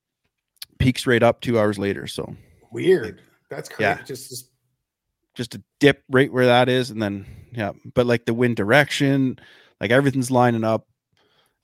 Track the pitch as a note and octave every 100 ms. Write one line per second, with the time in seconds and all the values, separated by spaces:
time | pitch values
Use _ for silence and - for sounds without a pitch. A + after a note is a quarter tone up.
0 | _ _ _ _ _ - - - C3 B2+
1 | - A#2 A#2 A#2 - A2+ G#2+ G2+ G2+ E2
2 | - - - - _ _ _ A#2+ C#3+ F#3
3 | A2 G2+ _ _ - C#3 - - G2+ F#2+
4 | - C3 - B2+ - _ _ _ _ _
5 | _ _ _ - A#2+ G#2 - - C#3+ C#3
6 | - C3 C3+ B2 B2 A#2+ B2+ B2+ B2 A2
7 | G#2 G2+ G2 - - A#2 G2+ - A#2 -
8 | A#2+ A#2 - A#2 B2 A#2 G2+ C3+ C#3+ -
9 | C#3+ C#3 C3 A#2 - - _ - G2+ B2
10 | C#3+ C3 B2 B2+ B2 A#2 A2 A2 - _
11 | _ _ _ _ _ _